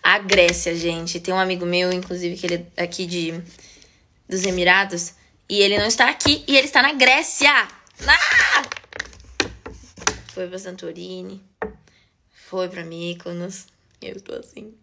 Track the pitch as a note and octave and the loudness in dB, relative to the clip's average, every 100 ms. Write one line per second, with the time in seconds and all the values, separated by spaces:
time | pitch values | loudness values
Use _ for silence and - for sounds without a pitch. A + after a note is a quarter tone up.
0 | E3+ G3+ G3 F#3+ F3 F3 F3 E3+ E3+ E3 | 4 2 4 4 6 4 -2 -2 -2 -4
1 | E3+ E3+ E3+ F#3 F#3 F#3 F3 F3+ F3+ F3+ | -6 -6 -2 0 0 0 0 0 2 -2
2 | F3+ F3+ F3 F#3 F3+ F3 F3 - F3 F3 | -4 -6 -6 -4 -4 -4 -6 -6 -6 -6
3 | F3+ F3 E3 E3 F3 - - - _ _ | -6 -4 -4 -6 -14 -20 -20 -20 _ _
4 | _ _ _ F#3 F#3+ F#3 F3 F#3 G3 F3 | _ _ _ -4 -2 0 4 4 2 -4
5 | - _ _ _ _ G3+ G3 G#3 G#3 A#3 | -8 _ _ _ _ 2 4 4 0 2
6 | B3 D4 D4 D4 - C#4 C#4 C4+ C4+ D4 | 2 2 0 0 4 2 4 2 2 4
7 | B3+ C#4 D#4+ - C#4 C#4+ G3+ - _ _ | 4 4 2 2 4 4 0 -8 _ _
8 | C#4 D#4+ D4+ - - B3 C4+ - - - | 4 4 6 4 4 2 -2 -12 -14 -12
9 | - - - - - - - - - - | -12 -12 -20 -6 -6 -6 -18 -20 -20 -8
10 | - - - - F3+ F#3 G3 F#3 E3+ E3 | -8 -8 -12 -10 -8 -8 -12 -12 -12 -12
11 | F3 F#3 F#3 G3 _ _ - - _ _ | -12 -12 -12 -16 _ _ -12 -12 _ _
12 | _ _ _ _ - F#3 F3+ F#3 E3 E3 | _ _ _ _ -10 -6 -6 -8 -12 -10
13 | F3 F3 F3 F3 F3 F#3+ - _ _ _ | -8 -8 -10 -8 -8 -12 -18 _ _ _
14 | - G3 - - - - G#3+ A3 | -14 -14 -12 -12 -12 -20 -20 -20